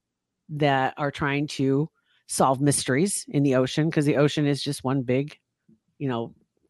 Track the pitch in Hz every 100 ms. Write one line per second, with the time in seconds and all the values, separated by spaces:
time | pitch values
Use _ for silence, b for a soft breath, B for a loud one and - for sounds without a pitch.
0 | _ _ _ _ _ 147 147 135 131 -
1 | 143 - 147 143 147 - 135 135 160 _
2 | _ _ _ - 143 131 143 139 - 131
3 | 202 - - 143 143 127 131 - 160 160
4 | 143 131 147 - 147 135 143 143 127 139
5 | 123 127 147 - _ _ _ _ _ _
6 | 143 117 117 - _ _ _